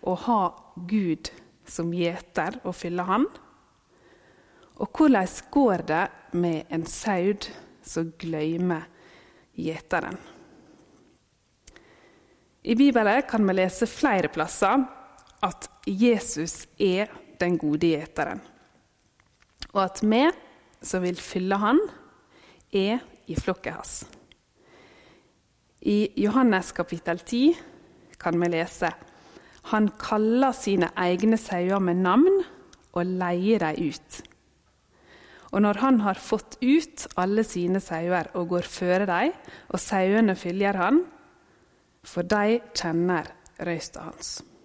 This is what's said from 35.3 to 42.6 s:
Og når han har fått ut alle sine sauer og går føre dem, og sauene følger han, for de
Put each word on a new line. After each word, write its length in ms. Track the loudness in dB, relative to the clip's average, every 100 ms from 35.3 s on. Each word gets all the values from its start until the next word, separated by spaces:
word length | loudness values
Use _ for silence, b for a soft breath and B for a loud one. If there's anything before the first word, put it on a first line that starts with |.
| B B
Og 80 | 0
når 180 | 2 2
han 160 | 4 4
har 160 | 2 -2
fått 400 | -4 -4 -6 -4
ut 440 | 2 2 2 -12 -10 -4
alle 260 | 0 0 0
sine 360 | -2 0 -2
sauer 480 | -2 -6 -2 -2 -2
og 160 | -6 -2 -4
går 120 | -4
føre 380 | -4 0 0 2
dem, 260 | 0 0 -2 B B B
og 100 | -6
sauene 560 | -2 0 2 4 4 0
følger 440 | -4 -2 -2 0
han, 220 | 2 2 2 -10 -20 b b b b b b b
for 220 | -12 -8 -2
de 340 | 0 2 0